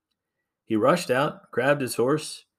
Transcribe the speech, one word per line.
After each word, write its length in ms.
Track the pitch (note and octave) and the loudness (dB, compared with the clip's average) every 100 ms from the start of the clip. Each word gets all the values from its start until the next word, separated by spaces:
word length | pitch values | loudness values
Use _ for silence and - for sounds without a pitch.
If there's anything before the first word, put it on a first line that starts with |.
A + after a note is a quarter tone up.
| _ _ _ _ _ _ - | _ _ _ _ _ _ -4
He 100 | A2 | 2
rushed 340 | B2 F3 - | 2 2 2
out, 400 | B2+ B2 - - | 0 0 -4 -8
grabbed 300 | - C3 C#3+ | -2 0 0
his 160 | B2 - | -2 -2
horse, 480 | B2 D3+ - - _ | 0 0 -4 -16 _